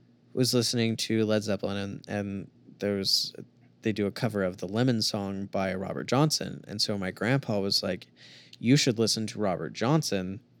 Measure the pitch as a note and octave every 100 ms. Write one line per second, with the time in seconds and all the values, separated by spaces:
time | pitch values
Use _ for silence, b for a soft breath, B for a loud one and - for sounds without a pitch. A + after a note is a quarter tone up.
0 | _ _ _ - B2+ B2 A2+ A#2+ A2+ A2
1 | - A2+ G#2+ G#2+ G#2+ F#2+ G2 G2 G2 G2+
2 | - G2+ G2+ G2 - - - - G2+ G2+
3 | F#2+ - - - - _ - _ A2+ G#2
4 | G2+ - A#2+ G2+ F#2 F#2+ F2+ G#2+ C3 A2+
5 | G2+ G#2 G2 G2 G2 G2+ F#2+ F#2 F#2+ C2+
6 | - B2 D#3 - - - - G2+ - G2+
7 | F#2 F2+ G#2 C3+ - G#2 G2 - G2 F#2+
8 | - B B B B B A2+ C#3+ - A2
9 | A2 - G#2+ G#2 G2+ E2+ D#2+ A1 A2+ D#3+
10 | D3+ G2 F#2 G2 - _